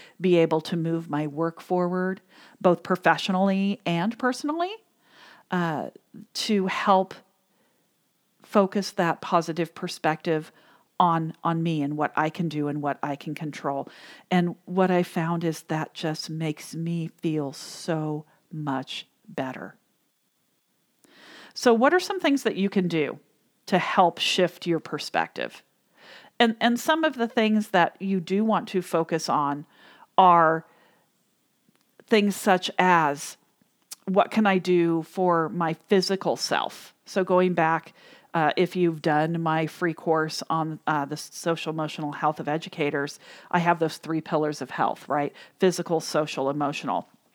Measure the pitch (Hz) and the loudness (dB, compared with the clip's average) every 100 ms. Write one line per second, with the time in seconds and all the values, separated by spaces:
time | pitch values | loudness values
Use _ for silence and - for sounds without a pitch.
0 | - - 180 175 165 160 156 170 165 165 | -20 -2 4 6 6 2 0 -2 -2 -2
1 | 165 147 151 143 165 165 - 180 175 185 | -2 -4 -2 -2 -4 -4 -2 0 0 0
2 | 185 190 _ - - - 190 175 - 185 | -2 -4 _ -20 -20 0 4 4 2 2
3 | 175 156 - 185 196 190 196 202 - 170 | 4 2 2 2 2 2 0 -2 -2 -2
4 | 196 233 254 254 294 320 359 440 _ _ | -2 -2 -4 -2 -4 -4 -4 -6 _ _
5 | _ - - - _ 180 170 147 73 - | _ -20 -20 -20 _ -4 -2 -4 -6 -12
6 | _ - - - - 208 190 - - 190 | _ -20 -14 -8 -2 0 0 0 2 2
7 | 190 - _ _ _ _ _ _ _ _ | 2 -6 _ _ _ _ _ _ _ _
8 | _ _ _ _ - 214 196 202 185 - | _ _ _ _ 0 2 2 0 -4 -2
9 | 170 - - 175 165 165 160 - 180 - | -2 -2 0 0 0 -4 -6 -6 -10 -4
10 | 156 160 - 156 156 - _ _ _ - | -2 -2 0 -2 -2 -14 _ _ _ 2
11 | 180 165 160 - 170 165 165 156 143 151 | 4 2 0 -4 -2 0 0 0 -2 -2
12 | 147 - 156 - 170 147 147 147 143 139 | -2 0 -2 -2 -4 -2 -2 -2 -4 -4
13 | 147 139 - 147 156 135 156 139 139 - | -6 -6 -8 -8 -8 -6 -6 -4 -8 -14
14 | - - - 180 175 165 - 180 185 180 | -20 -20 -2 0 0 -4 -4 0 2 2
15 | 175 - 165 170 170 156 - 156 156 - | 0 -4 -4 -2 -4 -6 -6 -6 -6 -6
16 | 165 156 - 160 160 156 - 160 165 170 | -6 -6 -8 -6 -6 -6 -10 -8 -6 -4
17 | 160 - 165 156 139 - - - - 160 | -6 -6 -4 -2 -4 -8 -14 -10 -6 -4
18 | 156 151 151 _ _ 160 147 131 135 - | -4 -6 -10 _ _ -8 -6 -6 -6 -12
19 | - _ - - 131 127 - - _ _ | -14 _ -14 -10 -8 -10 -14 -18 _ _
20 | _ _ _ _ _ _ _ _ _ _ | _ _ _ _ _ _ _ _ _ _
21 | _ - - - - - 247 226 269 359 | _ -20 -20 -20 -20 0 2 4 4 4
22 | 359 392 330 277 220 175 196 202 180 165 | 2 -2 0 0 0 -2 0 0 0 0
23 | 139 - _ _ _ _ - 185 - - | -2 -6 _ _ _ _ -2 0 2 4
24 | 175 165 - - 180 - 175 165 - 147 | 2 2 -2 0 0 -2 -4 -2 -4 -10
25 | - - 80 - 60 - _ _ _ _ | -4 -4 -4 -6 -10 -10 _ _ _ _
26 | - - - - 233 226 233 233 - 320 | -20 -20 -8 2 2 2 0 0 0 2
27 | 311 262 233 240 220 214 208 185 165 - | 0 0 -2 2 2 2 2 4 4 0
28 | 190 190 165 190 220 196 - 185 180 165 | -2 -2 0 0 2 0 -2 -4 -2 -2
29 | 165 160 - 143 143 143 151 _ - - | 0 -2 0 0 0 -2 -8 _ -20 -20
30 | - - 185 170 160 160 - _ _ _ | -2 6 8 8 6 2 -4 _ _ _
31 | _ _ _ _ _ _ _ _ _ _ | _ _ _ _ _ _ _ _ _ _
32 | - 220 202 185 - 180 - - 185 175 | 0 2 2 2 2 2 2 2 4 4
33 | 151 143 - - _ _ _ _ _ - | 4 -2 -8 -16 _ _ _ _ _ -12
34 | - 190 - - 208 190 180 180 170 165 | -2 0 2 2 2 2 2 2 2 0
35 | 160 - 180 170 160 175 165 165 - 196 | -4 -2 2 2 0 -2 -4 -4 0 2
36 | 185 190 175 120 - - - - - _ | 2 -2 -2 -2 -2 -2 -2 -8 -20 _
37 | - 202 185 180 185 175 160 160 - - | -6 -2 2 4 4 2 2 0 -4 -20
38 | - - _ 165 151 - 175 180 175 156 | -20 -20 _ 0 2 2 0 2 0 0
39 | 165 151 160 170 165 160 160 - 175 160 | 0 2 2 0 0 0 -2 -2 -4 -2
40 | - 160 156 - - 160 160 156 - 151 | 0 0 0 -4 -2 -2 -2 -4 -2 -2
41 | 139 147 - - 170 165 160 156 151 - | -2 -8 -12 -6 -2 -2 -4 -4 -6 -6
42 | 151 143 156 160 147 156 185 - 147 147 | -8 -2 -2 -2 -2 -4 -4 -4 -2 -2
43 | 143 - - - - 180 170 170 160 - | -4 -8 -20 -20 -4 0 2 2 0 -4
44 | 151 160 - 160 151 151 135 - 127 - | -6 -6 -2 -2 -2 -4 -8 -2 -2 -2
45 | - 143 147 - - _ 185 180 175 165 | -4 -2 -2 -8 -20 _ 2 2 -2 -4
46 | - 160 151 - 135 147 143 147 135 90 | 0 -2 -2 -2 -2 -2 -2 -4 -4 -4
47 | - _ _ | -6 _ _